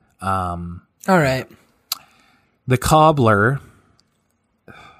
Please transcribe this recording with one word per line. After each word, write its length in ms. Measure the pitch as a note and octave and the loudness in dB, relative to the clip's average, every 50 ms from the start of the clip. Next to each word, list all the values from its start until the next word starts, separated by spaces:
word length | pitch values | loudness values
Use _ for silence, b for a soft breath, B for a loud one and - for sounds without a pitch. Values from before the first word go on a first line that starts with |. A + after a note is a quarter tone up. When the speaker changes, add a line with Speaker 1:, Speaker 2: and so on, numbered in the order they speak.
| _ _ _ _ | _ _ _ _
Speaker 1:
Um, 640 | - F#2+ F#2+ F#2 F2+ F2+ F2 F2 F2 F2 F2 F2+ - _ _ _ - - | -8 -6 -4 -4 -4 -6 -8 -8 -10 -12 -14 -16 -18 _ _ _ -4 0
Speaker 2:
All 120 | F#3+ F3 | 0 0
right. 280 | D3+ C3+ C3 C3 - - - _ _ _ _ _ _ _ b b b b b b b b b b b b b b _ - | 2 0 -2 -4 -6 -12 -18 _ _ _ _ _ _ _ b b b b b b b b b b b b b b _ -4
Speaker 1:
The 100 | B2+ B2 | -4 -2
Cobbler. 840 | - - D#3 D#3 D#3 D#3 D#3+ C#3 A#2+ A2+ G#2+ G2+ G#2 A#2 C#3 C#3 b b b b b b b b _ _ _ _ _ _ _ _ _ _ _ _ _ B B B B B B B | 0 2 2 4 4 4 4 4 2 2 4 4 2 0 0 -4 b b b b b b b b _ _ _ _ _ _ _ _ _ _ _ _ _ B B B B B B B